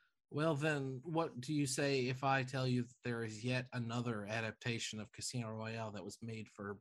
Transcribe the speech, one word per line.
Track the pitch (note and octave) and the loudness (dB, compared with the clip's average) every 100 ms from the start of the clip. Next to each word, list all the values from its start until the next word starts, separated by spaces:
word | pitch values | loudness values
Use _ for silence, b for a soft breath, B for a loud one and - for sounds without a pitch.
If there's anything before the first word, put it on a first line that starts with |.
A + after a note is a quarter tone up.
| _ _ _ | _ _ _
Well, | C#3 D#3+ C#3+ | 0 2 4
then, | D#3 D3 C3+ C3 | 2 2 0 -4
what | E3 E3 D#3+ - | -2 0 0 -2
do | B2+ | 0
you | D3+ C#3 | 2 2
say | C3 C#3+ C3+ B2+ | 2 4 4 2
if | C3 C#3 | 2 4
I | C3+ | 4
tell | B2+ C3 B2+ | 4 0 4
you | B2 | 2
that | A#2+ - B2 | 2 -4 -2
there | A#2 | -2
is | A2+ G#2+ B2 | -2 -2 0
yet | B2+ B2 | 0 0
another | B2 A#2 A#2+ A#2+ G#2+ G2+ | -4 -2 0 0 -2 -2
adaptation | A2+ A2 G#2+ B2 A#2 - G#2+ | -2 -2 -2 -2 -2 -2 -6
of | G#2 | -8
Casino | - - B2+ A2+ | -8 -6 -4 -4
Royale | A2 A2 A2+ A2 | -4 -6 -4 -6
that | G#2 | -6
was | F#2 - | -8 -8
made | A#2 A2 G#2 | -8 -8 -10
for | - G2+ G2+ | -8 -8 -6